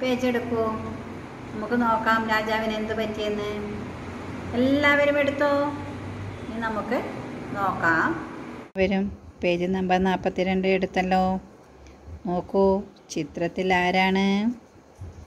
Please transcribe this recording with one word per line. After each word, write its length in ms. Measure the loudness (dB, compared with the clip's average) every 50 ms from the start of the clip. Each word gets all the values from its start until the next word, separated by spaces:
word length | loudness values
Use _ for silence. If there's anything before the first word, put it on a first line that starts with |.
പേജ് 260 | -2 -2 0 0 0
എടുക്കൂ. 360 | 0 0 0 -2 -2 0 0 0 0 -2 -4 -6 -8 -10 -10 -10 -12 -12 -12 -12 -14 -14 -14 -12 -10 -8
നമുക്ക് 280 | -8 -4 0 0 2
നോക്കാം 480 | 4 4 2 2 4 4 4 4 4 2
രാജാവിന് 440 | 2 2 2 0 0 0 0 0 -2
എന്ത് 200 | -2 -2 -2 -2
പറ്റിയെന്ന്. 540 | -2 -2 -2 -4 -4 -4 -2 -2 -2 -4 -4 -6 -6 -6 -6 -8 -8 -8 -10 -10 -10 -10 -12 -10 -10 -10 -10 -10 -10 -8 -4 0
എല്ലാവരും 680 | 2 2 4 4 4 4 6 6 6 4 4 4 4
എടുത്തോ? 320 | 2 2 2 2 2 2 4 2 0 0 -2 -6 -8 -8 -10 -10 -10 -10 -10 -8 -10 -10 -10 -10 -10 -8
ഇനി 100 | -6 -6
നമുക്ക് 440 | -4 -4 -4 -4 -2 -2 -2 -2 -2 -4 -8 -10 -10 -10 -10 -10 -10 -8 -4
നോക്കാം. 760 | -2 -2 -2 0 2 2 4 4 4 4 2 0 -2 -6 -10 -12 -14 -14 -14 -14 -14 -16 -6 0
എല്ലാവരും 420 | 2 2 4 4 2 0 -2 -4 -10 -14 -18 -8 -2 0
പേജ് 220 | 0 0 2 0
നമ്പർ 380 | 0 0 0 2 2 4 4 4
നാൽപത്തിരണ്ട് 640 | 4 2 2 0 -2 0 0 0 0 2 2 2
എടുത്തല്ലോ. 760 | 2 2 2 0 0 0 0 0 2 4 4 4 2 0 -2 -6 -10 -20 -20 -20 -20 -20 -20 -20 -20 -20 -20 -18 -16 -14 -8 -6
നോക്കൂ, 580 | -4 -2 -2 -2 0 4 4 6 6 4 2 -2 -6 -14 -20 -16 -8
ചിത്രത്തിൽ 640 | -6 -6 -6 -4 -4 -4 -4 -2 -2 0 2 2 2
ആരാണ്? 800 | 4 4 4 4 4 4 4 4 4 4 4 4 2 2 0 -2 -4 -8 -20 -20 -20 -20 -20 -18 -16 -16 -14 -14 -16 -18